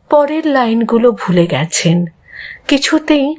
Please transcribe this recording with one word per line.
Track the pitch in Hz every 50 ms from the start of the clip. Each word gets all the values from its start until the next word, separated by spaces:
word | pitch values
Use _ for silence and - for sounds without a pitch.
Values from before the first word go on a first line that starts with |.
| _ _
পরের | 302 294 294 277 311 320 320
লাইনগুলো | 311 269 262 240 226 226 233 226 - 233 226 240 240
ভুলে | 214 - - 180 175 175 170
গেছেন, | 170 156 131 156 165 - - - 165 170 175 175 165 - _ _ - - - - - - - _ -
কিছুতেই | 285 269 - - 311 311 311 - 302 285 269 285 320